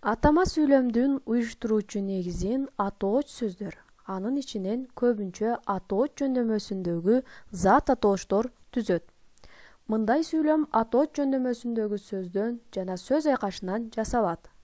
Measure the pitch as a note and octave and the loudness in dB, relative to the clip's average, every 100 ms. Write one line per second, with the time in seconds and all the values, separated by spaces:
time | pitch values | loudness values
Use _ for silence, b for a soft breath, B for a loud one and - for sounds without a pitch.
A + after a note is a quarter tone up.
0 | - A#3 D4 D4+ F#4 - D4+ C#4 B3 A3+ | -2 4 4 6 4 2 4 4 4 2
1 | C4+ C4+ - A#3 A#3 - A3+ G#3+ G#3 G3+ | 2 0 0 -2 -2 -6 -2 0 0 -6
2 | G3 F#3+ F3+ F3 F#3 C4 C#4 - G3 - | -4 -4 -4 -4 -2 -2 -4 -4 -4 -2
3 | G3 A#3 D4 - A3 F3+ G3 - _ _ | 0 0 -2 -6 -6 -6 -12 -12 _ _
4 | - F#3+ G3 C#4 C4 G#3+ F#3 A#3 B3+ - | -10 -6 -4 -4 -4 -6 -4 -4 -6 -2
5 | A#3+ A3 G3 F3+ G#3+ A#3 - G3 - G3 | 0 0 -4 -4 -2 -2 -2 -4 -2 -2
6 | C#4+ - C#4 B3+ A3+ G#3+ - G3 F3 E3+ | -2 -2 -2 0 0 -2 -4 -6 -4 -2
7 | F3 B3 B B B F#3 F#3 B3 - B3+ | 2 2 B B B 0 4 4 4 2
8 | G#3+ G3 - G3 A#3+ _ - - G#3 F3 | 4 2 0 0 0 _ -8 -6 0 -2
9 | - _ - - B B B B - A3 | -2 _ -20 -20 B B B B -4 -2
10 | G#3+ C#4 D#4+ D#4+ D4+ D#4 D4+ A3+ A3+ A#3+ | 2 2 2 0 2 2 2 0 2 2
11 | D4 - C#4 C4+ B3+ A#3+ A#3+ A3+ G#3+ G3+ | 2 0 0 0 -2 -4 -4 -4 -2 -4
12 | - F#3+ F3+ F#3+ A3 A#3+ - - F#3 F#3 | -6 -8 -4 -4 -4 -6 -10 -8 -6 -8
13 | - C#4+ D#4 C4 G3+ F#3+ F#3 G3+ A#3 - | 0 0 2 0 0 -6 -6 -4 -4 -6
14 | A3 B3 G3+ E3+ - _ | -2 0 0 -2 -10 _